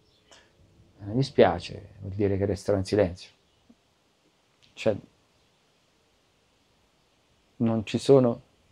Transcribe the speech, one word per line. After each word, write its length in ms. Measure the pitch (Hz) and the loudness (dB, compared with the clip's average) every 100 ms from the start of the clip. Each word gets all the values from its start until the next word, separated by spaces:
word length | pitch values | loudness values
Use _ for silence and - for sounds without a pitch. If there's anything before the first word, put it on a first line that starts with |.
| _ _ _ - _ _ _ _ _ - 101 | _ _ _ -20 _ _ _ _ _ -18 -6
Mi 100 | 117 | -4
dispiace, 720 | 139 - 101 87 - 95 - - | 0 4 4 2 -8 -16 -18 -16
vuol 140 | 98 | -10
dire 240 | 98 101 95 | -2 -2 0
che 80 | 101 | -2
resterò 320 | 95 - 101 | -2 -2 -2
in 80 | 92 | 0
silenzio. 440 | 107 95 87 - _ _ _ _ _ _ _ _ _ _ _ _ _ _ | 0 0 -2 -18 _ _ _ _ _ _ _ _ _ _ _ _ _ _
Cioè, 220 | - 113 101 - _ _ _ _ _ _ _ _ _ _ _ _ _ _ _ _ _ _ _ _ _ _ _ _ - | -6 -4 -4 -8 _ _ _ _ _ _ _ _ _ _ _ _ _ _ _ _ _ _ _ _ _ _ _ _ -4
non 280 | 117 113 104 | -2 -2 -4
ci 120 | 113 | -2
sono 420 | - 139 123 117 - _ _ | 4 4 4 -2 -12 _ _